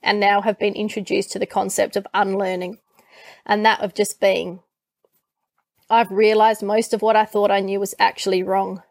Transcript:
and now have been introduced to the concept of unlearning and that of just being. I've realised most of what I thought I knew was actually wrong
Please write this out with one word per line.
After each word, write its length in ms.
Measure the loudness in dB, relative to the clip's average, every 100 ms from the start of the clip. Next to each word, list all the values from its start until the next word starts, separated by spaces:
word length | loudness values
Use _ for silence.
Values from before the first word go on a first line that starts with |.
and 160 | -2 2
now 220 | 2 2
have 180 | 0 -2
been 160 | -2
introduced 560 | -2 -6 -6 -4 -4 -4
to 60 | -8
the 80 | -4
concept 480 | -4 -4 -2 -2
of 140 | -4 -4
unlearning 680 | -2 -2 -2 -2 -4 -8 -12 _ _ _ -20 -20 -12 -2
and 180 | 2
that 180 | 2 2
of 120 | -2
just 260 | -2 -4 0
being. 400 | 0 0 -4 -10 _ _ _ _ _ _ _ _ _ _ _ _ 0
I've 220 | 2 2
realised 520 | 2 4 6 4 2
most 280 | 0 -2 0
of 100 | 0
what 120 | 2
I 100 | 2
thought 280 | 2 2 2
I 80 | 2
knew 180 | 0 -4
was 160 | -4 0
actually 420 | 0 0 -2 -2
wrong 400 | 0 -2 -2 -8 _